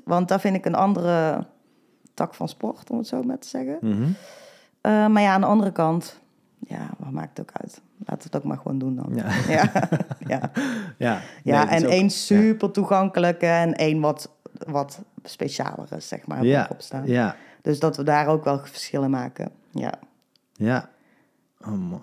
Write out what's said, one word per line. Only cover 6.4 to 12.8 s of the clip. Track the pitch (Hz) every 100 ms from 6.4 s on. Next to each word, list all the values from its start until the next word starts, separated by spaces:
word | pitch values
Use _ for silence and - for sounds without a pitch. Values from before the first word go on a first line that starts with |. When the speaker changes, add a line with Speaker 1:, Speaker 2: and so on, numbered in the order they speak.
| _ _
Speaker 1:
ja, | - - - -
wat | 139
maakt | 135 - -
het |
ook | - -
uit? | - - _ -
Laten | 208 -
we |
het | - 147
ook |
maar | 143 139
gewoon | - 135
doen | 131 127
dan. | -
Speaker 2:
Ja. | 120 107 113 127
Speaker 1:
Ja. | 156 214
<laughs> | - - 160 - - 160
Ja. | 135 - - 277 226 190 123
Speaker 2:
Ja. | 120 101 - -
Speaker 1:
Ja, | 139 143
Speaker 2:
Nee, |
dat | 151
Speaker 1:
en | 165
Speaker 2:
is |
ook | 131
Speaker 1:
één | 185
Speaker 2:
ja. | 196
Speaker 1:
super | - - 208 220 220 196
toegankelijke | -